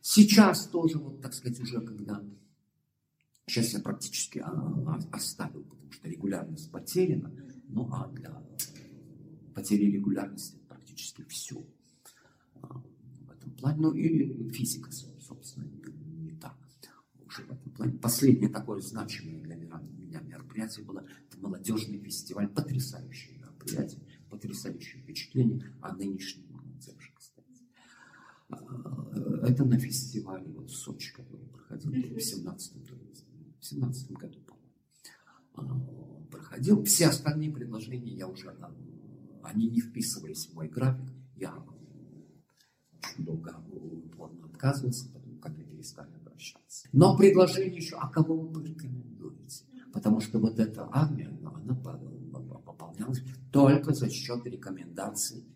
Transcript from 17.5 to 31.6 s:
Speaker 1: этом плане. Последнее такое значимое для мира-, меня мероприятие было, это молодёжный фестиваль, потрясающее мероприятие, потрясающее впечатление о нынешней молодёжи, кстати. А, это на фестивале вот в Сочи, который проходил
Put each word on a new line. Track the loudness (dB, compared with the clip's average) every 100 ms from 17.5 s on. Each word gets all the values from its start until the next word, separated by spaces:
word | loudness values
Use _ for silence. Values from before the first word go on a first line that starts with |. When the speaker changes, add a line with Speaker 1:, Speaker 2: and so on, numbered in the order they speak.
Speaker 1:
этом | -12 -12
плане. | -4 -2 0
Последнее | 0 6 8 8 6
такое | 0 -6 -6
значимое | -6 -8 -8 -8 -10 -12
для | -12 -12
мира-, | -12 -14 -14 -16
меня | -14 -14
мероприятие | -12 -16 -12 -8 -8 -8 -12
было, | -12 -14 -20 -20
это | -12
молодёжный | -8 -6 -2 -2 -2 -8
фестиваль, | -8 -10 -8 -4 -2
потрясающее | -2 0 -2 -2 -8 -14 -16 -18 -20
мероприятие, | -20 -14 -6 -4 -4 -6 -18 -20 -18
потрясающее | -12 -10 -8 -8 -10 -14 -18
впечатление | -12 -12 -4 2 4 2 -8 -14
о | -12
нынешней | -6 -6 -6 -8 -14 -18
молодёжи, | -18 -18 -18 -20 -20 -20
кстати. | _ -20 _ _ -20 -20 _ -20 -20 -20 -20 -20 -20 _
А, | -16 -12 -12 -8 -8 -6 -4 -2 2 4
это | 6 8
на | 6
фестивале | 4 -4 -4 -6 -6 -10 -10
вот | -14 -12
в | -12
Сочи, | -10 -10 -12
который | -14 -20 -18 -20
проходил | -20